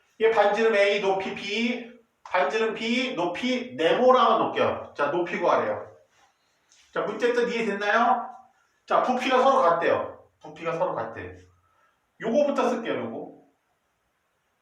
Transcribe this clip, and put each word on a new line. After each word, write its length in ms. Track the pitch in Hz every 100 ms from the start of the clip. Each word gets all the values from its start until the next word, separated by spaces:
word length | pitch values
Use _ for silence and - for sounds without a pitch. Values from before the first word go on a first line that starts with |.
| _ -
얘 100 | 220
반지름 440 | 214 202 214 226
A, 260 | 202 202 202
높이 340 | 196 190 -
B, 580 | - 196 220 240 254 - - _ _
반지름 500 | - 185 185 220 220
B, 400 | 202 226 254 254
높이 600 | - - - 247 240 - 127
네모라고 680 | 165 - 254 254 - -
놓을게요. 500 | 120 135 113 - - -
자, 140 | 147
높이 280 | 175 170 185
구하래요. 480 | 165 135 131 123 - - _ _ _ _ _ _ _ _ _
자, 100 | 170
문제 300 | 196 214 240
뜻 200 | 240 233
이해됐나요? 720 | 233 202 202 208 226 - - - - - _ _ _ -
자, 160 | -
부피가 400 | 247 240 262 254
서로 200 | 269 -
같대요. 640 | 170 - - - - - _ _
부피가 380 | 156 - 165 -
서로 160 | -
같대. 440 | - 110 107 90 - - _ _ _ _ _ _ _
요거부터 500 | 226 285 277 254 233
쓸게요, 340 | - 151 123
요거. 300 | 117 - - - _ _ _ _ _ _ _ _ _ _ _ _